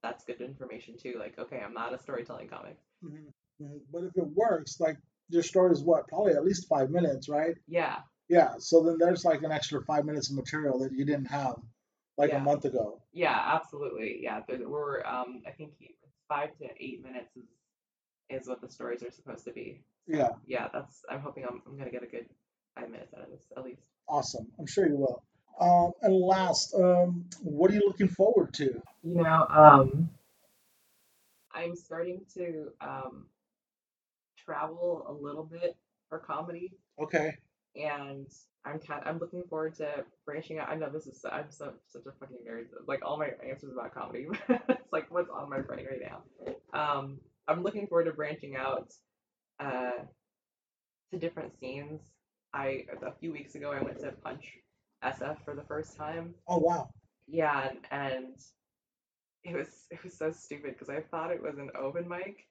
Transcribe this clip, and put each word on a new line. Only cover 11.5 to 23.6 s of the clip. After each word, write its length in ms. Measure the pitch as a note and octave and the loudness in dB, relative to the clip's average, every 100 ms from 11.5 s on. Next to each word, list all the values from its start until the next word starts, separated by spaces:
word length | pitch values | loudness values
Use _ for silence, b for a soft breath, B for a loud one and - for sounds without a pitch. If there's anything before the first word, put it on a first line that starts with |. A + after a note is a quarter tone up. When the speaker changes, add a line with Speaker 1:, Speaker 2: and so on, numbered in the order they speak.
| A#2 A2+ _ _ _ _ - | -6 -14 _ _ _ _ 2
Speaker 2:
like, 140 | D3 | 2
a 40 | |
Speaker 1:
Yeah. 80 | C#3+ | 4
Speaker 2:
month 220 | C#3 C#3+ | 2 2
ago. 360 | C#3 B2 G#2+ A2 _ | 2 0 -2 -6 _
Speaker 1:
Yeah, 260 | E3+ D#3+ A#2 - | -2 0 2 0
absolutely. 640 | D#3 - C#3+ C#3+ - A2 - | 0 -2 -8 -8 -6 -8 -6
Yeah, 180 | A#2+ A2 - | -8 -8 -8
there, 200 | B2+ A#2 | -8 -6
we're, 360 | D3 C#3+ C3+ | -6 -4 -6
um, 380 | - B2+ B2 B2 - | -6 -6 -6 -10 -16
I 60 | |
think 200 | - D3+ _ - _ _ _ _ | -16 -18 _ -20 _ _ _ _
five 280 | D3 D3+ - | -4 -4 -8
to 100 | C3 - | -18 -12
eight 240 | C3 B2+ | -12 -12
minutes 320 | C3 C3 A#2 B2+ | -12 -14 -14 -20
is, 80 | A#2 _ _ _ _ _ _ _ _ | -20 _ _ _ _ _ _ _ _
is 200 | C3 B2+ | -12 -8
what 120 | B2 | -10
the 80 | B2 | -10
stories 360 | - B2 A#2+ | -12 -8 -8
are 80 | A#2+ | -8
supposed 320 | - C#3 A#2 | -14 -16 -14
to 80 | - | -14
be. 320 | - - - _ _ - | -14 -14 -16 _ _ -4
So, 60 | D#3 | 0
Speaker 2:
Yeah. 140 | A#2+ G#2+ - | 0 0 -6
Speaker 1:
yeah, 220 | B2 A2+ | -6 -6
that's, 320 | B2 - - - | -8 -12 -18 -12
I'm 120 | C3+ | -10
hoping 240 | C#3 C3+ | -10 -10
I'm, 180 | B2+ B2 | -12 -12
I'm 140 | - C#3 | -16 -14
gonna 140 | B2+ | -12
get 100 | B2 | -12
a 40 | A#2+ | -12
good 220 | A#2 A#2 _ _ _ _ | -14 -16 _ _ _ _
five 160 | - A#2 | -16 -14
minutes 240 | A2+ A2+ | -16 -18
out 80 | - | -18
of 80 | - | -20
this, 160 | - _ | -20 _
at 60 | - | -14